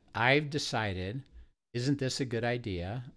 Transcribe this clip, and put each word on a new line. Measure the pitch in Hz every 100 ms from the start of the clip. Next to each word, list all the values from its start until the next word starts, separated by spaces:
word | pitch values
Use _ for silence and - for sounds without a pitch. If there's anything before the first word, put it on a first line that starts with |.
| _
I've | - 120 143 147
decided, | 143 - 120 107 92 92 135 - - - _ _
isn't | 120 131 143
this | 131 -
a |
good | 123 117
idea? | 120 123 117 90 90 123 127